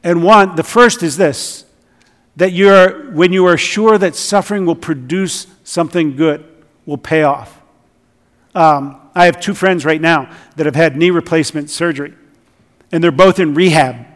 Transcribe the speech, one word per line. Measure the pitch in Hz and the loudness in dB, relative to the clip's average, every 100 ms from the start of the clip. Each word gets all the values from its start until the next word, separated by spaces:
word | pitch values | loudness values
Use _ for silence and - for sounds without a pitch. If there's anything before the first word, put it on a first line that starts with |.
And | 175 170 | 0 0
one, | 175 214 190 | 4 4 4
the | 170 | -2
first | 160 226 240 - | -2 2 2 0
is | 165 143 | -6 0
this, | 170 131 - - _ _ _ _ _ _ _ - | -2 -2 -12 -14 _ _ _ _ _ _ _ -4
that | 185 | -2
you're, | 180 196 196 185 190 269 | 4 6 6 4 0 -10
when | 156 180 | -2 0
you | 185 180 | 2 2
are | 170 | 2
sure | - 208 220 208 | -2 0 2 2
that | 185 | 0
suffering | - - 202 - 202 180 | -4 -2 -2 -2 -4 -2
will | 165 | -4
produce | - 147 123 180 185 - - _ | -6 -8 -6 -4 -4 -8 -14 _
something | - - 160 175 156 | -10 -6 -4 -2 -4
good, | 135 160 147 - _ _ _ - | 0 -2 -2 -10 _ _ _ -12
will | 143 | -12
pay | - 160 | -2 0
off. | 151 139 117 _ _ _ _ _ _ _ _ _ _ | 0 -2 -10 _ _ _ _ _ _ _ _ _ _
Um, | 185 160 147 139 139 _ 180 | 0 2 2 -4 -14 _ 2
I | 175 | 2
have | 170 | 2
two | - | -8
friends | 196 185 180 | -2 0 0
right | 143 160 | -2 -2
now | 160 160 123 - - - | 0 0 -4 -18 -20 -6
that | |
have | 151 147 | -4 0
had | 165 139 | 0 2
knee | 175 | 0
replacement | 175 165 160 147 156 143 | 0 0 -2 -2 -8 -10
surgery, | - 170 139 143 - _ _ _ _ _ _ _ | -6 -6 -6 -12 -16 _ _ _ _ _ _ _
and | 170 | 0
they're | 170 | 0
both | 135 190 185 | 4 2 2
in | 160 | -2
rehab. | 147 185 156 131 120 120 | 0 2 2 -2 -4 -20